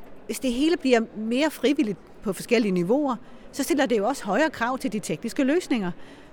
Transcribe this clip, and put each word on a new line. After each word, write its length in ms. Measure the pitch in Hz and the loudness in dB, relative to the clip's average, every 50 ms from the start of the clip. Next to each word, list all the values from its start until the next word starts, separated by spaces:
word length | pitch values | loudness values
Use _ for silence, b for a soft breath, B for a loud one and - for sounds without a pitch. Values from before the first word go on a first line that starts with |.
| - - - - - | -16 -16 -16 -14 -10
hvis 140 | - 226 - | -10 -8 -4
det 120 | - 254 | -2 -2
hele 240 | 233 254 302 330 349 | 0 2 2 2 2
bliver 240 | - - 262 240 226 226 - - | 2 2 4 4 4 4 2 -6
mere 340 | 202 220 226 240 262 311 311 | -6 -4 -2 0 2 0 0
frivilligt 480 | - - - 262 294 320 254 208 185 - - - - - | 0 0 0 2 2 2 0 -2 -2 -6 -10 -18 -16 -8
på 100 | - 208 | -6 -4
forskellige 400 | 180 - - - 240 233 226 202 | -4 -4 -2 2 2 2 4 4
niveauer, 440 | 185 180 170 180 247 294 302 262 233 - B B B B B B | 2 2 2 2 2 2 2 0 -2 -4 B B B B B B
så 100 | B - | B -4
stiller 240 | 269 - 330 277 269 | -2 0 2 2 2
det 120 | - 233 202 | 2 2 2
jo 80 | 196 | 2
også 180 | 240 277 - - | 0 -2 -2 -2
højere 260 | 202 185 240 320 311 | 0 2 2 2 2
krav 280 | - - 233 247 262 247 | 0 -2 -2 -2 -2 -2
til 140 | - - | -4 -4
de 60 | 214 214 | -4 -4
tekniske 460 | - - 160 - - 226 - - 269 | -4 -4 -6 -4 -6 -4 -2 0 2
løsninger. 460 | 254 302 359 - - 285 220 190 175 - B B B B B B B | 4 2 2 2 0 0 0 0 -2 -4 B B B B B B B